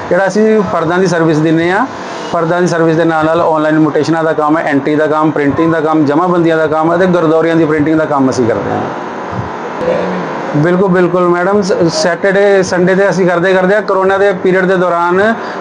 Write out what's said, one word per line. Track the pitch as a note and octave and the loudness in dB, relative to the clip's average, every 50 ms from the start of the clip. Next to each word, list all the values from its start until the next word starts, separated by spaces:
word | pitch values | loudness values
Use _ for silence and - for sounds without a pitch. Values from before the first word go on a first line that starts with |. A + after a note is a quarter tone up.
| - - | -4 -2
ਜਿਹੜਾ | F3 F3+ G3 | 0 0 0
ਅਸੀਂ | F#3+ F#3 G#3+ A3 A3 A3 G#3+ F#3 F3+ | 0 2 2 2 2 2 2 0 0
ਫਰਦਾਂ | F3+ E3+ D#3+ D#3 F3 F#3 | -2 -2 -2 -2 0 0
ਦੀ | F#3+ | 0
ਸਰਵਿਸ | F3 F3 E3 E3 D#3+ D#3+ D3+ | 0 0 0 2 2 2 2
ਦਿੰਦੇ | D#3 E3 D#3+ E3 E3+ F3 | 2 2 2 0 0 0
ਹਾਂ, | F#3 G#3+ B3+ - - - - - - - - - | 0 -2 -2 -4 -6 -10 -12 -12 -12 -10 -8 -6
ਫਰਦਾਂ | - E3+ E3 D#3+ F3 F3 | -4 -2 -2 0 0 0
ਦੀ | F3+ | 0
ਸਰਵਿਸ | E3 E3+ E3 E3 E3 D#3+ | 0 0 0 2 2 2
ਦੇ | E3 E3 | 2 2
ਨਾਲ | E3 D#3+ D#3 D#3 | 2 0 0 0
ਨਾਲ | D#3+ E3 E3+ | 0 2 2
ਆਨਲਾਈਨ | E3+ E3 D#3 D#3 D3+ D#3 D#3 D#3 | 2 0 0 0 0 0 2 2
ਮਿਊਟੇਸ਼ਨਾਂ | D#3 D3+ C#3 D#3 C#3 D3+ E3 E3 D#3 | 2 2 0 0 0 0 0 0 0
ਦਾ | D#3+ | 0
ਕੰਮ, | D#3 D3+ D3+ D3 D#3 E3 | 0 0 0 0 0 0
ਐਂਟਰੀ | - D#3+ C#3+ C#3 C3+ D3+ D3+ | 0 0 -2 0 0 0 0
ਦਾ | D3 D3+ | 0 0
ਕੰਮ, | C#3+ D#3 D#3 D#3 D#3+ | 0 0 0 0 0
ਪ੍ਰਿੰਟਿੰਗ | D#3 D#3 C#3+ C#3+ B2+ - E3 E3 | 0 0 0 0 0 0 0 0
ਦਾ | E3 E3 | 0 0
ਕੰਮ, | D3 D#3 D#3 D#3+ D3+ | 0 0 0 0 0
ਜਮ੍ਹਾਂਬੰਦੀਆਂ | C3+ C#3+ D#3 F3+ F3+ F3 F3 E3 E3+ D#3+ | 2 0 0 0 0 0 2 2 2 2
ਦਾ | D#3+ D#3+ | 0 0
ਕੰਮ | D3 D3+ D#3 D#3+ E3 E3+ | 0 0 0 0 0 0
ਅਤੇ | F3 F#3+ | 2 2
ਗਰਦੌਰੀਆਂ | F#3 F3 F3 E3 D#3 D#3+ D#3+ E3 E3 E3 | 2 2 2 2 2 2 2 2 2 2
ਦੀ | E3+ E3 | 2 2
ਪ੍ਰਿੰਟਿੰਗ | D3 D#3 D#3 D3 D#3+ D#3+ D#3 | 2 0 0 0 0 0 0
ਦਾ | D#3 | 0
ਕੰਮ | D3 D3 C#3 C3 C3 | 0 0 0 0 0
ਅਸੀਂ | B2 C3 A#2+ | 0 0 0
ਕਰਦੇ | A2 A2 G2+ G2 G#2 | 0 0 -2 -2 -4
ਹਾਂ। | A2 A2 A2 - - - - - - - - - - - - - - - - - - - - E3+ E3 F#3+ F#3+ F#3 F#3 F#3 F3 - - - - - - | -4 -4 -6 -6 -8 -10 -10 -10 -10 -10 -10 -8 -8 -8 -8 -8 -10 -10 -10 -10 -8 -6 -4 -2 -2 -2 -4 -4 -6 -6 -6 -8 -8 -8 -6 -4 -2
ਬਿਲਕੁਲ, | D3 D3+ F3 F3+ F3+ G3+ F#3+ | 0 0 2 2 2 2 2
ਬਿਲਕੁਲ | F3 F#3 F3+ F3 F3 F#3 F3+ F3 | 2 2 2 2 0 0 0 0
ਮੈਡਮ, | F3 F3 F3+ F#3+ G3+ G#3 | 0 0 0 0 0 0
ਸ-, | F#3+ F#3 F3+ - E3+ E3 | 0 0 0 0 0 0
ਸੈਟਰਡੇ, | E3 - - F3+ E3+ E3+ G3 G3 F#3 G3+ G3+ G3+ G3 F#3+ | 0 0 0 -2 -2 0 0 0 2 2 2 4 4 2
ਸੰਡੇ | F3+ F#3 F#3 F3 F3+ F3+ F#3+ | 2 0 0 0 2 2 2
'ਤੇ | F#3 G3 G3 | 2 2 2
ਅਸੀਂ | E3 F#3 F#3+ | 2 0 0
ਕਰਦੇ, | F3 F3+ E3+ E3+ F#3+ F#3 | 0 2 2 2 2 2
ਕਰਦੇ | F#3 F#3 F#3 G3+ | 2 2 2 0
ਹਾਂ। | G#3+ | 0
ਕਰੋਨਾ | G#3 G#3 G3 F#3+ F#3+ F#3+ G3 G3 | 0 0 0 0 0 0 2 2
ਦੇ | G3+ G3+ | 2 0
ਪੀਰੀਅਡ | F#3+ F3+ - F#3 F3+ F#3+ F#3 | 0 0 0 0 2 2 2
ਦੇ | F3+ F#3+ | 2 0
ਦੌਰਾਨ | F3+ F3+ F3+ E3+ E3+ E3+ F3 F3+ F#3+ G3+ A3 A3+ - - - - - | 0 0 0 0 0 0 0 2 2 2 0 0 -2 -6 -10 -10 -8